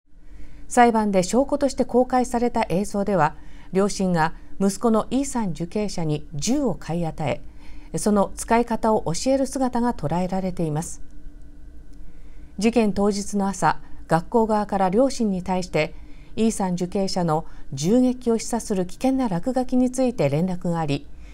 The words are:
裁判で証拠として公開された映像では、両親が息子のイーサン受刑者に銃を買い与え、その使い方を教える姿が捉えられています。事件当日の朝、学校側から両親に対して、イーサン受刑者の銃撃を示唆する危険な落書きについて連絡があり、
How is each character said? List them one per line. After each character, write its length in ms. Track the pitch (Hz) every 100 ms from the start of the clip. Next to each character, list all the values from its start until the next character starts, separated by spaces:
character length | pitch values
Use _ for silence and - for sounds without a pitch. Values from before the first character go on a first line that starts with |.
| _ - - - - - -
裁 240 | 247 240
判 180 | 220 208
で 100 | 190
証 240 | 180 226 277
拠 120 | 285
と 100 | 269
し 60 |
て 100 | -
公 200 | 262 247
開 220 | 247 254 247
さ 120 | 233
れ 120 | 240
た 160 | 226 -
映 160 | 165
像 200 | 208 202
で 120 | 202 190
は、 200 | 147 - - - -
両 160 | 185 202
親 240 | - 185
が 220 | 175 160 - - -
息 180 | 196 196
子 120 | 240
の 160 | 220 -
イ 120 | 247
ー 20 |
サ 200 | 277 240
ン 60 | 196
受 160 | 151 170
刑 220 | 214 208
者 160 | -
に 220 | 160 151 151
銃 280 | 147 143 285
を 120 | 262
買 240 | 151 - 170
い 80 | 165
与 360 | 156 143 - - - - - -
え、 60 | 160
そ 140 | 214
の 200 | 208 190 -
使 220 | - 233
い 60 |
方 280 | 240 226 220
を 120 | 214 -
教 180 | 165 254
え 80 | 269
る 80 | 262
姿 340 | 269 254 240
が 140 | 240
捉 260 | 233 143 170
え 80 | 180
ら 120 | 190
れ 120 | 185
て 120 | 180
い 60 | 160
ま 120 | 147
す。 180 | 170 - - - - - - - - - - - - - - - - -
事 140 | 214
件 200 | 233 214
当 180 | 185 202
日 260 | 202 196 202
の 120 | 196
朝、 300 | 190 156 - - - -
学 200 | 160 175
校 180 | 233 220
側 200 | 214 208
か 120 | 196
ら 100 | 190
両 220 | 202 269
親 200 | 262 220
に 120 | 185
対 200 | 185 185
し 40 | 185
て、 260 | 156 156 - - - - -
イ 120 | 220
ー 20 |
サ 180 | 208 190
ン 60 |
受 140 | 175 180
刑 180 | 202 196
者 160 | 190
の 220 | 170 156 - - -
銃 280 | 135 160 247
撃 320 | 254 247 233
を 60 | 226
示 180 | - 220
唆 40 |
す 140 | -
る 120 | 190 180
危 100 | -
険 160 | 262
な 160 | 262 240
落 240 | 170 -
書 100 | 180
き 120 | 156 247
に 160 | 254
つ 100 | 254
い 120 | 254
て 140 | 233 143
連 180 | 143 185
絡 240 | 180 180
が 100 | 165
あ 60 | 156
り、 200 | 143 - - -